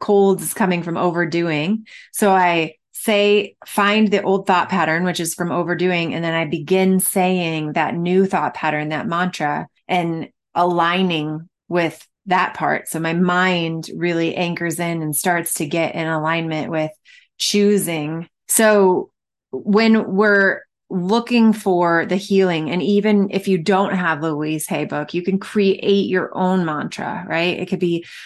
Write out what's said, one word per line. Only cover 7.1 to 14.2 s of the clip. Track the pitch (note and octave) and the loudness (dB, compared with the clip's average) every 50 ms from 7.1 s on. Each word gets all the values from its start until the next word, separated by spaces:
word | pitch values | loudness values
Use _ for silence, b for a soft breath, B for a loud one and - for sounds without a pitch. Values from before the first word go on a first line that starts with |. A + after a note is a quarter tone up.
| - G3 F3+ F3+ F#3 F#3 F3 E3 D#3+ D#3 D3+ D3+ | 0 0 2 2 0 0 -2 -2 -4 -4 -4 -4
that | D#3 E3+ D#3 - - | -2 -2 -2 -2 -2
new | E3+ E3+ F3 F3+ F#3+ F#3+ | -4 -2 2 2 2 2
thought | F#3+ G3 E3+ D3+ C3+ - | 2 0 -2 -2 -2 -4
pattern, | - - D#3 D3+ D3+ D3+ D3+ | -4 -4 -2 -2 -2 -4 -4
that | D#3 D3 - E3 | -6 -6 -4 -4
mantra, | E3 F3 F#3 F3+ - - D#3 D3 D3 D#3 E3 - _ _ _ | -2 -2 -2 -4 -4 -4 -4 -2 -2 -4 -6 -10 _ _ _
and | - F3 F3+ E3+ E3+ E3 E3 E3 - _ _ _ _ _ | -2 -2 -2 0 -2 -4 -6 -8 -12 _ _ _ _ _
aligning | - F3 F3+ F3 E3+ E3 E3+ F3 F#3 F#3 F3+ E3+ D#3 D3+ D#3 D#3 D#3 E3 - _ _ _ _ | 0 0 2 2 2 0 0 2 0 0 0 0 -2 -2 -4 -6 -8 -10 -16 _ _ _ _
with | E3+ F3 E3+ D#3 - - - _ _ _ _ | -2 0 0 0 -4 -8 -20 _ _ _ _
that | G3 F#3 F#3 F#3 - - | 0 0 0 0 -2 -2
part. | - D#3+ D3 D3 - - | -4 -2 -2 -2 -2 -4
So | - - D#3+ | -6 -6 -4
my | E3 E3 E3 | -4 -2 0
mind | E3+ F3+ F3+ F3+ F3+ F#3 F#3 F3+ F3 E3 E3 E3 E3 D#3+ - - | 2 2 2 2 2 2 2 2 0 -2 -4 -4 -6 -10 -10 -8
really | - E3+ F3 E3+ E3 | -4 -2 -2 0 0